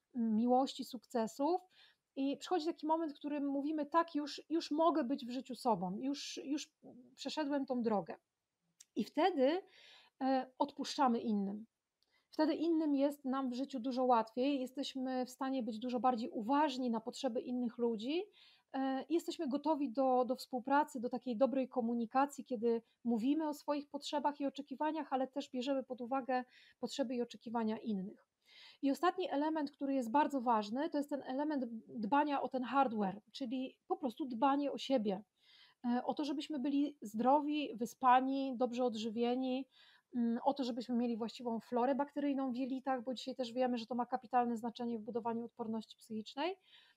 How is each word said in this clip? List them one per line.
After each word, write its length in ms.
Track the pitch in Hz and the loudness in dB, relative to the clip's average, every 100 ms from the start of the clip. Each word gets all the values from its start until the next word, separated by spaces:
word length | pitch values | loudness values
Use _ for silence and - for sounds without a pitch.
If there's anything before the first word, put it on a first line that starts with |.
| _ | _
mm, 220 | 254 226 214 | -2 2 4
miłości, 480 | 240 254 277 - | 4 4 4 -2
sukcesów. 760 | - 247 - 240 226 - 285 370 - _ - _ _ - | -10 -12 -6 -2 -2 0 0 0 -2 _ -20 _ _ -4
I 200 | 269 277 | -2 -2
przychodzi 300 | - 359 311 | -2 -2 -2
taki 200 | 330 311 | -4 0
moment, 260 | 320 320 | 0 0
w 60 | 294 | -6
którym 280 | 294 294 277 | -6 -4 -2
mówimy: 400 | 277 285 311 285 | -2 -2 -2 0
„Tak, 280 | 330 330 | 0 0
już, 280 | 294 294 - - | -2 -6 -8 -4
już 220 | 320 - | -4 -2
mogę 340 | 294 330 311 | 2 4 4
być 220 | 240 285 240 | 0 -2 -4
w 40 | |
życiu 240 | 254 247 | -8 -8
sobą, 420 | 233 254 196 180 208 | -4 0 0 0 -4
już, 420 | 262 285 - - | -4 -6 -8 -8
już 260 | 262 294 - _ - 240 254 - | -6 -6 -6 _ -20 -20 -20 -10
przeszedłem 500 | 269 302 285 285 277 | -8 -4 -2 -2 0
tą 160 | 247 | 0
drogę”. 340 | 226 208 160 - _ _ _ _ _ _ - - | 2 0 -2 -8 _ _ _ _ _ _ -10 -4
I 80 | |
wtedy, 580 | 208 - 359 320 262 359 - - - - - - | -2 2 2 4 2 2 -4 -18 -20 -20 -20 -4
e, 280 | 262 262 254 - | 0 0 0 -2
odpuszczamy 600 | 285 - - - 262 233 | -2 -2 -4 2 4 4
innym. 460 | 233 208 196 214 226 _ _ _ _ _ _ | 0 0 -2 -6 -10 _ _ _ _ _ _
Wtedy 240 | - 311 | 0 2
innym 400 | - 320 320 311 | 2 2 2 4
jest 300 | 277 285 285 | 4 2 0
nam 260 | 254 269 262 | -4 -2 -2
w 40 | |
życiu 260 | 247 277 269 | -2 -4 -4
dużo 240 | 254 247 | -4 0
łatwiej, 560 | 254 233 220 247 269 285 | 4 4 2 0 0 0
jesteśmy 680 | 254 - 269 269 262 254 254 | -2 -6 -6 -6 -4 -2 -4
w 40 | |
stanie 320 | - 269 269 | -4 -2 -2
być 160 | 233 220 | -2 -4
dużo 220 | 247 240 | -2 2
bardziej 300 | 254 233 240 | 2 2 -2
uważni 600 | - 214 285 302 254 254 | -4 2 4 4 2 -2
na 100 | 226 | -2
potrzeby 400 | 247 - 269 226 | -4 -4 -4 -2
innych 380 | 240 247 240 240 | -2 -2 -2 0
ludzi, 440 | 233 220 240 330 415 - - _ _ | 0 0 0 -2 -2 -10 -20 _ _
e, 300 | 269 269 262 - | -2 0 0 2
i 60 | |
jesteśmy 340 | 330 339 - 302 | 0 0 -4 -2
gotowi 440 | 285 302 294 277 | 0 2 2 0
do, 320 | 220 262 254 | 2 4 4
do 120 | 247 247 | 4 0
współpracy, 640 | - 254 247 277 302 254 | -4 -6 2 2 2 -2
do 80 | 247 | -4
takiej 280 | 254 262 220 | -4 -2 2
dobrej 320 | 262 269 254 | 2 2 -2
komunikacji, 760 | 254 226 240 226 262 285 - | 0 0 0 0 2 0 -2
kiedy 380 | - 240 233 226 - _ | -6 -2 0 0 -2 _
mówimy 440 | 233 233 247 311 302 | 0 2 2 2 0
o 60 | |
swoich 340 | 294 - 294 294 | -4 -4 -4 -4
potrzebach 520 | 285 - 294 294 285 | -10 -4 0 0 0
i 60 | 277 | -4
oczekiwaniach, 680 | 269 285 254 302 311 311 | -4 -10 -4 -2 -2 -2
ale 140 | 269 262 | -2 -2
też 240 | 285 - | -4 -6
bierzemy 320 | 254 254 269 | -4 -2 -2
pod 180 | - 247 | -2 -8
uwagę 440 | 240 269 262 254 247 - - - | -4 -4 -2 -2 -4 -12 -20 -10
potrzeby 340 | 233 - 247 | -6 -2 -2
i 80 | 240 | -2
oczekiwania 560 | 233 - 233 233 220 220 | -4 -8 -6 -2 0 -2
innych. 480 | 233 196 196 - _ _ _ - - - | -2 -2 -4 -10 _ _ _ -20 -20 -2
I 80 | 277 | 0
ostatni 400 | 269 349 370 349 | 4 2 2 0
element, 400 | 277 311 320 285 | 0 0 0 -2
który 240 | - 277 | -4 0
jest 160 | 269 226 | 0 2
bardzo 300 | 277 302 277 | 4 4 2
ważny, 500 | 240 220 208 247 320 | 2 2 2 -2 0
to 80 | 294 | 0
jest 120 | 285 | -2
ten 120 | 269 | -4
element 420 | 254 262 302 285 240 226 - | -4 -2 0 0 -2 -8 -10
dbania 540 | 247 208 285 302 277 | -6 2 4 4 0
o 60 | 254 | -2
ten 160 | 254 | -4
hardware, 560 | 240 269 262 220 190 202 - | 0 4 4 2 -2 -4 -12
czyli 440 | - 254 254 254 - - | -10 -6 -4 -6 -8 -6
po 100 | 370 | -4
prostu 280 | 262 - | -4 -4
dbanie 480 | 269 226 277 277 285 | -6 2 2 2 0
o 60 | - | -4
siebie, 440 | - 269 208 190 - _ _ - - _ | 0 0 2 -2 -6 _ _ -20 -20 _
e, 200 | 240 240 | -2 0
o 100 | - | 0
to, 100 | 226 | -2
żebyśmy 340 | 294 302 294 302 | -2 -2 -4 -4
byli 380 | 285 285 285 - | 0 2 0 -2
zdrowi, 720 | 208 214 247 294 294 302 277 208 | -8 0 6 6 4 -2 -2 -4
wyspani, 800 | 226 - 254 254 262 269 269 247 | -6 2 6 6 6 0 -2 0
dobrze 280 | 247 240 | -2 0
odżywieni, 800 | 247 220 226 220 240 254 262 254 269 _ - _ _ | 0 0 -4 -2 0 0 0 -2 -6 _ -20 _ _
mm, 240 | 247 233 233 | -2 0 0
o 100 | 277 | 0
to, 100 | 285 | 0
żebyśmy 300 | 247 294 277 | -2 -2 -2
mieli 220 | 240 247 220 | 0 0 -2
właściwą 440 | 226 - 240 226 | -4 -6 -4 -4
florę 340 | - 240 247 | -2 0 2
bakteryjną 580 | 269 285 294 285 269 269 | 0 -2 -2 0 0 -2
w 40 | 240 | -2
jelitach, 480 | 254 262 277 262 | -2 -2 -2 -2
bo 100 | 240 | -2
dzisiaj 200 | 247 262 | -6 -6
też 180 | 254 233 | -6 -4
wiemy, 260 | 240 254 240 | 0 0 0
że 80 | 226 | -2
to 80 | |
ma 120 | 240 240 | -4 -2
kapitalne 500 | 254 - 247 240 233 | -4 0 2 2 0
znaczenie 420 | 233 - 240 233 | -4 -6 -4 -6
w 40 | |
budowaniu 420 | 220 226 226 233 | -4 -4 -2 -4
odporności 520 | 233 - 226 220 - - | -6 -8 -6 -6 -6 -16
psychicznej. 600 | - 220 214 - 330 381 _ - - | -10 -10 -8 -4 -4 -4 _ -20 -20